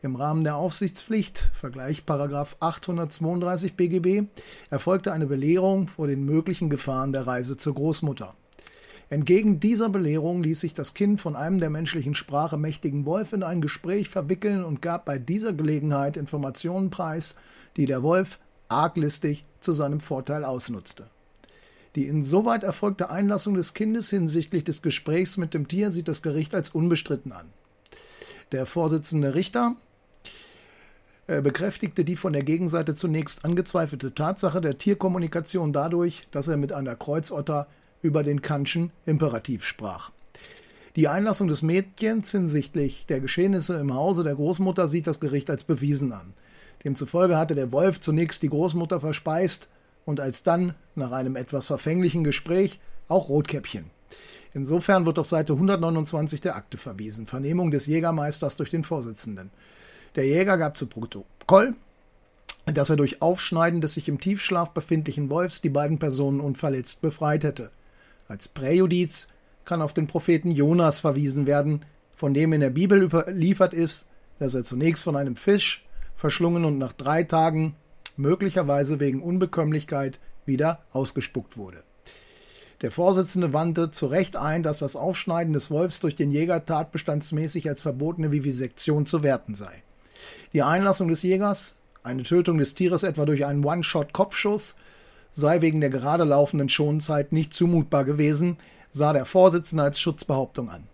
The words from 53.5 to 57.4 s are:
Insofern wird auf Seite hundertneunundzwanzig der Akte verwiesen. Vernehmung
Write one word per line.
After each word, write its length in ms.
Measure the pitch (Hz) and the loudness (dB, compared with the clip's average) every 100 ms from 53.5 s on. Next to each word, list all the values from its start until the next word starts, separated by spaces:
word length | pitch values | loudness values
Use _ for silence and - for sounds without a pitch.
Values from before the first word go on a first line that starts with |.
| 147 - 101 80 _ _ - - - - | -4 -6 -12 -12 _ _ -20 -20 -20 -14
Insofern 540 | 139 135 165 170 196 165 | -8 -2 0 4 4 4
wird 140 | 160 | 0
auf 80 | 156 | 0
Seite 280 | 165 147 147 | 0 2 2
hundertneunundzwanzig 840 | 190 196 165 160 151 160 151 147 | 4 2 2 0 0 -2 -4 -4
der 160 | 180 - | -6 -6
Akte 200 | - - | -10 -14
verwiesen. 520 | - 98 107 107 110 | -12 -10 -10 -10 -10
Vernehmung 420 | 127 | -6